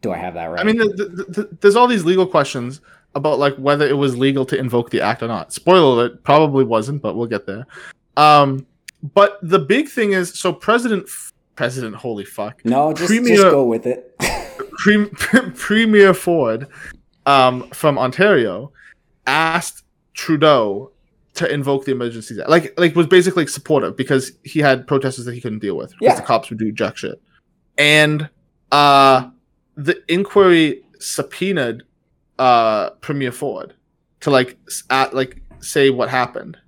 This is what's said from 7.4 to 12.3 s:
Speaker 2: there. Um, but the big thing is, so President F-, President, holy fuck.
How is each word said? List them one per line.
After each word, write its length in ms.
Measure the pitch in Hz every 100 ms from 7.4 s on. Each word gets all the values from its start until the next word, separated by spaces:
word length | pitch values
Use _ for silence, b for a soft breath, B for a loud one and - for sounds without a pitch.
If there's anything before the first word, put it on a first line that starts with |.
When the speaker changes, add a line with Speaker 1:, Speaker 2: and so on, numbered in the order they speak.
| -
Speaker 2:
there. 220 | 101 131 B B _ _ -
Um, 480 | 151 147 139 135 - _ - _ 147
but 240 | - 202 -
the 160 | 165 185
big 280 | 147 233 302
thing 240 | - 208
is, 200 | 190 175 -
so 120 | 185
President 520 | 175 - 233 240 202 -
F-, 240 | - - _ _ -
President, 400 | 120 131 113 95
holy 280 | 123 107
fuck. 400 | 95